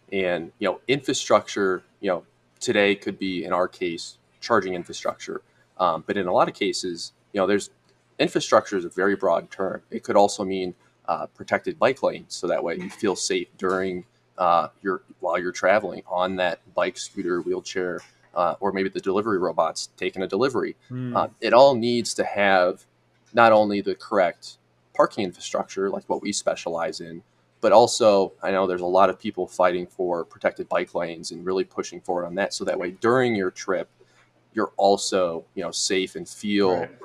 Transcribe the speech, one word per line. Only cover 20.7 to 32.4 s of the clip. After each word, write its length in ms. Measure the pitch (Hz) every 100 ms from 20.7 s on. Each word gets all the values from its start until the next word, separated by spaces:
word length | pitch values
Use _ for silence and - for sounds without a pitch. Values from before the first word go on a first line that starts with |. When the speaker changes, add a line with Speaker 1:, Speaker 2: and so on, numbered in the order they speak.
| - -
Speaker 2:
Hmm. 280 | 127 127 110
Speaker 1:
Uh, 120 | 78 -
it 120 | 110
all 220 | 117 139
needs 400 | 120 120 120 -
to 100 | -
have 600 | - 101 101 95 90 - _ _ _ _ _
not 200 | 120 117
only 280 | 107 104 101
the 140 | 95
correct 640 | 92 - 104 87 - - - _ _ _
parking 300 | - 160 -
infrastructure, 680 | 92 - - - - 95 98
like 140 | 98 -
what 160 | 90
we 100 | 104
specialize 680 | 101 - 82 85 82 82 80
in, 220 | 85 85 - _ _ _
but 120 | 107
also, 600 | 107 117 - 113 98 92 -
I 80 | 87
know 160 | 95 95
there's 140 | 90
a 60 | 90
lot 220 | 92 95
of 100 | 92
people 280 | 107 92 87
fighting 400 | - 90 90 90
for 380 | - 90 85
protected 440 | 82 - 95 - 92
bike 260 | 90 90
lanes 360 | 87 85 85 85
and 160 | 85 90
really 180 | 92
pushing 360 | 92 - - 87
forward 260 | - 87 87
on 80 |
that. 180 | 90